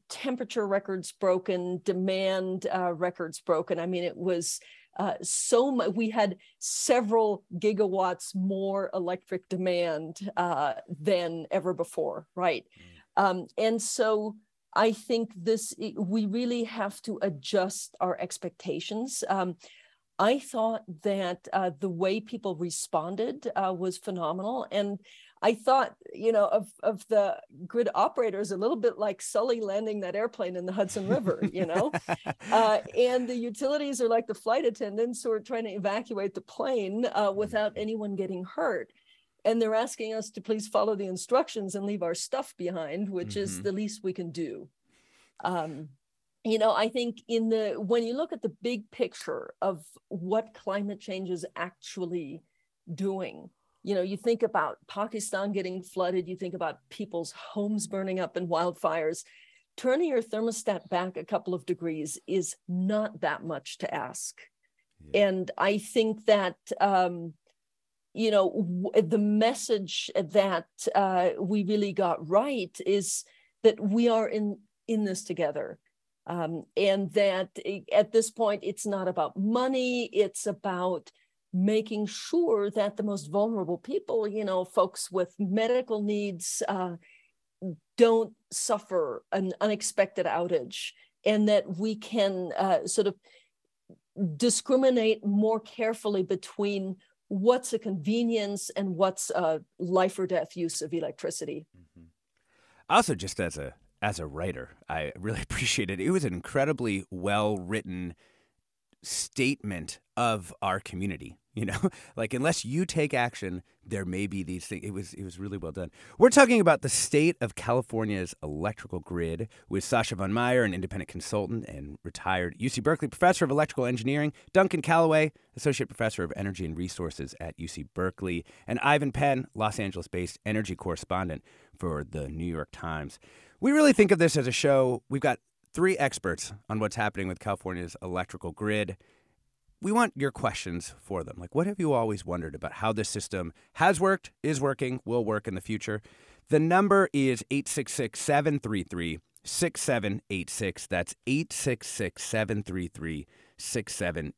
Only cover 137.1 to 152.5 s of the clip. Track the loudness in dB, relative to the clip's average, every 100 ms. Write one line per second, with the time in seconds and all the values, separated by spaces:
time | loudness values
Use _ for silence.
137.1 | -2 -4 -4 -4 -4 -4 -6 -8 -10 -6
138.1 | -4 -6 -8 -10 -4 0 0 -2 -6 _
139.1 | _ _ _ _ _ _ -8 0 2 2
140.1 | 0 -2 0 -4 -4 -6 -6 -8 -16 -6
141.1 | -6 -6 -10 -4 0 0 0 2 2 2
142.1 | -2 -4 -6 -6 -8 -10 -4 -2 -2 -2
143.1 | -4 -4 -6 -6 -10 _ 2 4 6 4
144.1 | 2 -2 -6 -2 0 0 0 -2 -4 -2
145.1 | 0 0 -2 -2 -6 -4 -6 -4 -6 -8
146.1 | -20 -20 -14 2 4 6 6 6 6 6
147.1 | 4 2 2 -2 -4 -2 -4 -4 -4 -4
148.1 | -4 2 4 4 0 0 -2 -2 -4 -4
149.1 | -4 _ -16 -6 -2 0 0 0 0 0
150.1 | -4 -4 -6 -4 -4 -4 -4 -2 -2 -2
151.1 | -6 -2 0 -2 -2 -2 -2 -6 -6 -6
152.1 | -6 -4 -2 0